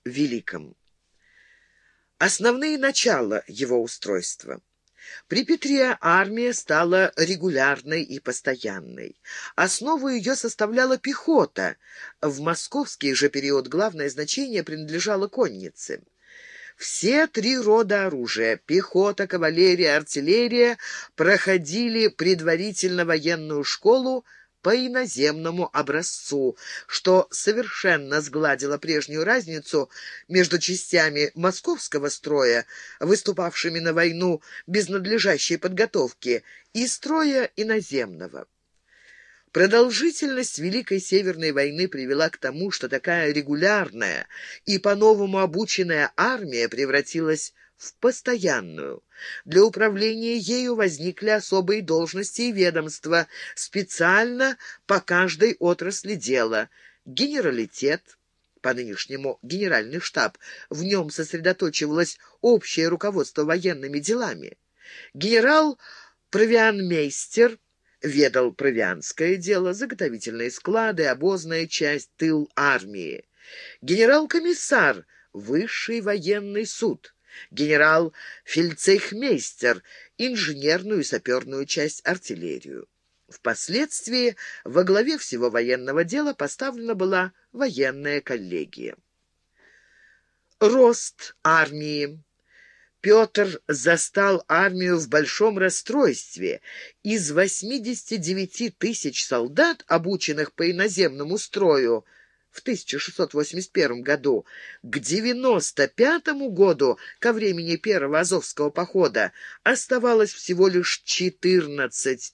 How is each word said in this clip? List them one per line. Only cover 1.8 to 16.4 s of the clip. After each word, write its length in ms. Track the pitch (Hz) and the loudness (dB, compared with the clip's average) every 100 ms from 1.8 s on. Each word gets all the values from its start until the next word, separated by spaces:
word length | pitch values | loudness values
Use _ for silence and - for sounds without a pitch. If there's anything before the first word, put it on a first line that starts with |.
| _ _ _ - | _ _ _ -2
Основные 640 | 185 - 226 254 311 302 | 0 2 2 2 0 0
начала 680 | 269 - 240 151 107 107 - | 0 2 2 2 0 -2 -4
его 360 | 107 131 123 | -6 0 0
устройства. 800 | 120 - - 92 - - - 64 _ _ _ _ - - - | 0 -6 -4 -4 -4 -10 -12 -14 _ _ _ _ -20 -18 -6
При 160 | 233 | -2
Петре 500 | 240 330 277 277 254 - | 0 0 2 2 2 0
армия 540 | 165 180 196 220 247 | 2 2 2 -2 -2
стала 580 | 233 - 156 170 185 190 | -4 -2 0 4 4 2
регулярной 880 | - 165 185 185 131 135 135 139 165 | 2 -2 0 -2 2 2 0 -4 -6
и 180 | - 135 | -6 -8
постоянной. 1000 | 123 123 143 127 110 95 65 62 58 - - - - | -8 -6 -4 -4 -6 -10 -12 -14 -16 -16 -18 -16 -6
Основу 540 | - 185 - 262 320 269 | 0 0 0 -2 -2 0
её 260 | 247 190 | -2 -2
составляла 640 | 262 233 - 208 233 262 254 | -2 -4 -2 -2 2 2 0
пехота. 800 | 269 285 - 294 160 - 92 - - - - - | -2 -4 2 2 2 -2 -6 -6 -16 -20 -20 -6
В 180 | 151 135 | -6 -2
московский 720 | 160 165 - 285 277 - 143 | -4 -4 -4 -6 -6 -4 -2
же 160 | 131 143 | 2 0
период 400 | 143 139 139 127 | 0 0 0 0
главное 400 | 156 214 156 143 | -2 -2 -2 -6
значение 560 | 131 147 - 269 208 | -6 -6 -4 -4 -4
принадлежало 640 | 160 156 151 165 208 196 202 | -4 -8 -6 -4 -2 -2 -2
коннице. 720 | - 190 95 87 - - 65 _ _ _ - | 0 -2 -2 -14 -14 -12 -12 _ _ _ -20